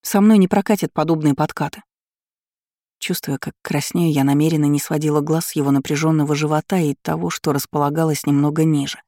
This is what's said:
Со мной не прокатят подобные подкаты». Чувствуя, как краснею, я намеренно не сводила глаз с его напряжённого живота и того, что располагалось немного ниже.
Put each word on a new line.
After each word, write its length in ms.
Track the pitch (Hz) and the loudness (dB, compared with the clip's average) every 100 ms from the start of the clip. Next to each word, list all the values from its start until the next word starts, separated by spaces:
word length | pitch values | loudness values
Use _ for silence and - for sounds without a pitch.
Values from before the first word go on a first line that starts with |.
Со 180 | - 202 | 0 4
мной 160 | 214 214 | 6 6
не 100 | 180 | 4
прокатят 460 | 196 196 208 160 | 2 0 -2 -2
подобные 400 | - 156 160 151 | -2 0 2 0
подкаты». 480 | 139 156 - 147 - _ _ _ _ _ _ _ _ _ _ _ _ | 0 -2 -4 -8 -8 _ _ _ _ _ _ _ _ _ _ _ _
Чувствуя, 400 | - 180 - 139 | -8 -6 -6 -6
как 160 | - - | -8 -12
краснею, 500 | - 147 - 175 170 | -4 -4 -2 0 2
я 100 | 147 | 2
намеренно 420 | 135 143 156 160 147 | 2 2 2 2 2
не 140 | 147 | 0
сводила 420 | - 156 151 147 | -2 -2 0 0
глаз 260 | 147 160 - | 0 -2 -2
с 80 | 156 | -2
его 160 | 139 | 0
напряжённого 640 | 139 - 147 156 160 147 147 | 0 0 -2 0 2 0 0
живота 420 | 151 151 - 185 | 0 -2 -2 -2
и 160 | 151 | -2
того, 380 | 139 - 160 170 | -4 -6 -4 -6
что 220 | - 165 | -4 -2
располагалось 760 | 143 - 151 143 151 160 147 - | -2 -2 -2 -2 0 -2 -2 0
немного 360 | 143 147 151 | 2 2 2
ниже. 380 | 160 151 139 - | 2 0 -2 -10